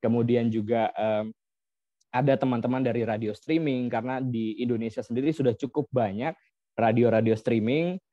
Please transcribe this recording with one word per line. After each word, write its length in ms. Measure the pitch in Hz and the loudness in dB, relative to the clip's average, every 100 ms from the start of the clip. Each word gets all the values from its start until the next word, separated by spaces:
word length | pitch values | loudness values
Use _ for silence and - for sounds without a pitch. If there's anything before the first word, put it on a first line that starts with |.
| 113 | 2
kemudian 480 | 120 117 120 117 | 2 4 2 2
juga, 400 | 110 104 117 110 | 0 0 0 0
em, 400 | - 107 107 110 113 _ _ _ _ _ _ _ | 0 -2 0 -4 -10 _ _ _ _ _ _ _
ada 240 | 127 139 135 | 0 2 2
teman-teman 480 | 131 120 120 127 127 | 2 0 0 0 0
dari 160 | 117 | 0
radio 320 | 110 107 110 | -2 -2 -4
streaming, 560 | 104 - 160 156 127 123 | -6 -2 0 0 -2 -2
karena 320 | 120 117 131 | -4 -4 -4
di 400 | 131 120 110 107 | -4 -2 -4 -4
Indonesia 400 | 120 117 113 110 | -2 -2 -2 -6
sendiri 320 | 117 120 143 | -6 -2 -2
sudah 240 | 156 131 110 | 0 0 0
cukup 320 | 135 - 135 | -4 -4 -2
banyak 480 | 127 104 98 139 - _ _ _ - | 0 -2 -2 -6 -8 _ _ _ 0
radio-radio 560 | 113 113 120 110 110 | 2 4 4 4 2
streaming, 640 | 110 - 117 107 139 170 185 _ | 0 2 0 2 0 -2 -4 _